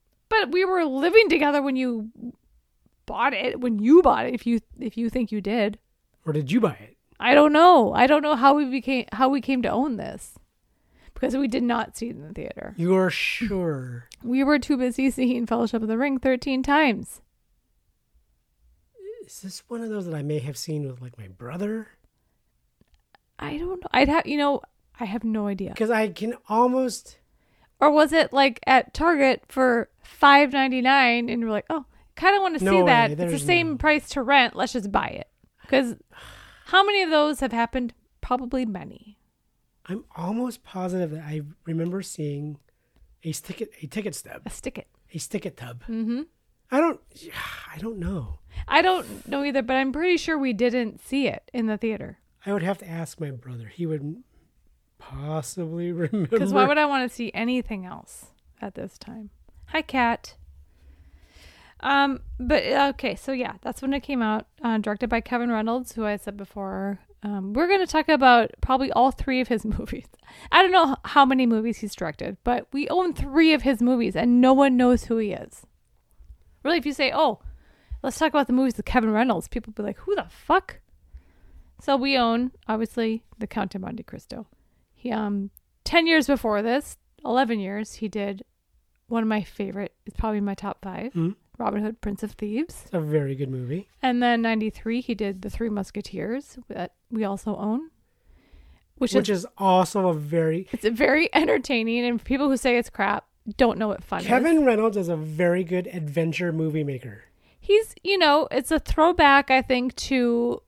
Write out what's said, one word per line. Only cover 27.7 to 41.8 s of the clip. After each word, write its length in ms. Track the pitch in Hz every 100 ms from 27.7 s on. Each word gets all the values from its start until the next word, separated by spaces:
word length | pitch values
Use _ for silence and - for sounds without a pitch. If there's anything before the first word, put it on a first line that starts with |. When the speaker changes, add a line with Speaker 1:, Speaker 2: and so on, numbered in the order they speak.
| -
Speaker 1:
Or 120 | 294
was 200 | 302 302
it, 200 | 320 285
like, 280 | 262 269 226 -
at 280 | 262 -
Target 480 | - 330 311 269 - -
for 420 | 269 254 233 - _
five 480 | - - 285 285 285
ninety-nine 760 | 269 269 254 247 277 247 233 240
and 160 | 240
we're 60 | 226
like, 160 | 208 -
"Oh, 160 | 311 - _ _
kinda 260 | - 359 403
wanna 180 | 381 311
see 60 |
Speaker 2:
No 220 | 190 190 180
Speaker 1:
that. 220 | 240 -
Speaker 2:
way. 40 |
Speaker 1:
It's 80 | 151
the 60 | 175
Speaker 2:
There's 180 | 160
Speaker 1:
same 280 | 143 349 330
Speaker 2:
no 40 | 269
Speaker 1:
price 320 | 311 302 -
to 120 | 277
rent. 340 | 233 277 240 -
Let's 160 | 196
just 180 | 247 202
buy 180 | 196 -
it." 200 | - - _ _ _ -
'Cause 260 | 262 247 - _ - - - - - -
how 160 | 370 403
many 160 | 403
of 80 | 349
those 300 | 311 302 285
have 120 | 262
happened? 400 | 226 233 262 247 - _ _
Probably 420 | - 254 247 254
many. 540 | 240 185 - - 208 208 _ _ _ _ _ _
Speaker 2:
I'm 220 | - 185 - -
almost 480 | 170 226 247 -
positive 460 | - 185 185 185 165
that 140 | 156
I 180 | 151 156 147 - -
remember 340 | 165